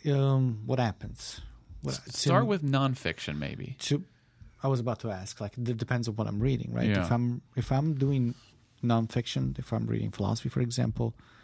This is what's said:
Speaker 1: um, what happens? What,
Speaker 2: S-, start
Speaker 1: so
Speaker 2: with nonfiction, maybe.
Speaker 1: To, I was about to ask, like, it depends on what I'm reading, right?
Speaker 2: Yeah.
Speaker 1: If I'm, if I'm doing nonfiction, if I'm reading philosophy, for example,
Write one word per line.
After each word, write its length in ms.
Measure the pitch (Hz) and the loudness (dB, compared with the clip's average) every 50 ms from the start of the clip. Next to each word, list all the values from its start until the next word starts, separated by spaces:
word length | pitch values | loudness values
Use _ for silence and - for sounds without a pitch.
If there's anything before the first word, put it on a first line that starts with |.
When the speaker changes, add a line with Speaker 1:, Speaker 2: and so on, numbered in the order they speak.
| - | 0
Speaker 1:
um, 540 | 151 143 139 139 139 135 135 131 127 113 107 110 | 2 2 4 4 4 4 4 4 2 0 -2 -2
what 140 | 117 131 131 | -2 0 2
happens? 600 | 123 110 95 - - - - - - - - - - - - - - - - - | 2 0 0 -4 -10 -12 -10 -10 -12 -12 -12 -12 -14 -16 -16 -20 -20 -18 -14 -8
What, 120 | - 135 131 - - | -6 -4 -6 -6 -8
Speaker 2:
S-, 100 | - - | -8 -6
start 240 | - - 151 170 202 240 | 0 2 6 6 6 6
Speaker 1:
so 20 | |
Speaker 2:
with 180 | 214 202 180 151 | 4 2 0 2
nonfiction, 760 | 139 139 135 135 135 127 - - 85 78 - - - 73 | 2 2 4 4 2 0 0 -2 -4 -4 -4 -6 -6 -4
maybe. 380 | 73 71 71 - - - - 135 - | -4 -4 -6 -6 -8 -8 -10 -10 -8
Speaker 1:
To, 220 | - - 143 147 190 - _ _ _ _ _ _ - - - - - | -2 0 0 0 0 -8 _ _ _ _ _ _ -20 -20 -12 -4 0
I 40 | 135 | 0
was 100 | 135 120 | 0 0
about 200 | 117 123 113 - | 0 -2 -4 -2
to 100 | - 113 | -4 -6
ask, 280 | 101 92 95 - - - | -6 -6 -8 -10 -8 -8
like, 160 | 107 101 - | -8 -8 -6
it 200 | 127 120 120 123 | -4 -2 -2 -2
depends 300 | 107 113 - 127 120 113 | -2 -2 -2 -2 -2 0
on 80 | 113 107 | -2 -2
what 100 | 110 107 | -2 -2
I'm 120 | 107 104 104 | -2 0 0
reading, 340 | 113 139 131 - - 117 117 | 2 2 2 0 -2 -2 0
right? 160 | 117 120 110 | 2 2 4
Speaker 2:
Yeah. 160 | 104 95 90 | 4 2 4
Speaker 1:
If 60 | 82 | 2
I'm, 300 | 120 120 120 120 120 - - _ _ | 2 2 2 0 0 -4 -8 _ _
if 160 | 131 117 - | -4 0 2
I'm 220 | 135 135 147 160 151 | 2 2 2 2 2
doing 400 | 135 135 139 143 131 120 120 123 - - - - _ _ _ _ _ - | 2 2 2 4 2 2 0 0 -4 -14 -20 -20 _ _ _ _ _ 0
nonfiction, 760 | 120 117 113 113 110 - 123 117 - - 135 131 131 131 - | 2 2 2 2 2 0 -2 -2 0 -2 -2 -2 -2 -2 -4
if 120 | 127 - | -4 -2
I'm 140 | 117 113 113 | -2 -2 0
reading 240 | 117 113 110 110 107 | 0 -2 -2 -2 -4
philosophy, 380 | - - 101 101 110 113 - 123 | -2 -2 0 0 0 0 -2 -2
for 120 | - 131 | 0 0
example, 520 | 123 117 117 123 123 117 110 - 120 113 - - - - - - | 0 0 0 0 0 0 0 0 -2 -2 -2 -6 -18 -20 -20 -20